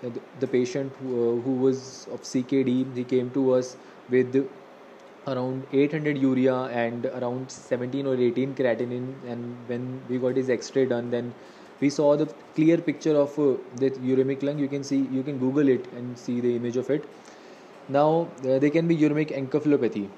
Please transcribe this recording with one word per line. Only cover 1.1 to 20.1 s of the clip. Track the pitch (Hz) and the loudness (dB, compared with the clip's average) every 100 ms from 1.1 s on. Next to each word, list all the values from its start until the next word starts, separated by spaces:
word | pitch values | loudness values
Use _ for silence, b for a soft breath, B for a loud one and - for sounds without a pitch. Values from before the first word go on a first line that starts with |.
| 123 117 117 | 0 0 0
uh, | |
who | 123 | 0
was | 127 131 135 - - - | 2 2 2 -6 -16 -14
of | 123 - | -12 -4
C | 131 | -4
K | 123 139 | 0 0
D, | 127 127 131 | 2 0 -2
he | 123 | -4
came | 123 127 123 | 0 0 0
to | 139 131 | 0 4
us | 127 123 - B B - | 4 0 -10 B B 0
with | 123 127 131 135 - - - - - - - - | 2 4 2 0 -8 -20 -20 -20 -20 -20 -14 -6
around | 131 127 131 131 | -4 -4 -6 0
eight | 135 143 | 2 2
hundred | 156 151 143 | 2 -2 2
urea | 135 127 131 127 131 120 | 2 4 4 2 -2 -2
and | 117 120 127 | -2 -2 -6
around | 127 123 127 131 | -4 -4 -4 -8
seventeen | - - 123 123 139 139 | -14 -6 -4 -2 -4 -2
or | 127 | 2
eighteen | 123 113 135 | 2 2 -2
creatinine, | 135 127 113 123 123 127 135 127 | 0 0 0 -2 -4 -8 -10 -10
and | 120 120 120 120 | -10 -10 -12 -8
when | 120 127 127 131 | -8 -6 -10 -6
we | 127 | -2
got | 127 127 | 0 0
his | 127 | 0
X-ray | 117 - 139 | -2 -2 0
done, | 131 123 120 | 2 0 -2
then | 120 120 120 B B B - | -4 -6 -12 B B B -2
we | 139 | -2
saw | 143 147 147 | 2 4 4
the | 151 - - | 0 -6 -10
clear | - 156 165 | 2 4 4
picture | 165 143 160 151 | 2 -2 0 2
of, | 143 - | 2 2
uh, | 147 120 - 123 | 2 2 -4 -2
the | 135 | -2
uremic | 131 127 131 131 135 | 0 0 2 2 0
lung. | 139 151 | -2 -2
You | 135 | -2
can | 139 | -4
see, | 135 135 131 | -2 0 0
you | 131 | -2
can | 131 139 | -4 -2
Google | 127 139 139 | 0 4 4
it | 123 - | 4 0
and | 120 123 120 | -10 -10 -10
see | - 120 | -4 0
the | 120 120 | 0 0
image | 120 120 | -2 -4
of | 123 | -2
it. | 151 - B B B B B B B - | -2 -4 B B B B B B B -2
Now, | 135 151 160 170 - | 2 4 4 0 -6
uh, | 131 135 | 0 4
there | 143 | 4
can | 156 165 | 4 2
be | 170 | 4
uremic | 151 147 151 | 4 2 -2
encephalopathy. | 139 131 151 147 143 117 104 98 | -4 -2 0 4 4 2 -2 -6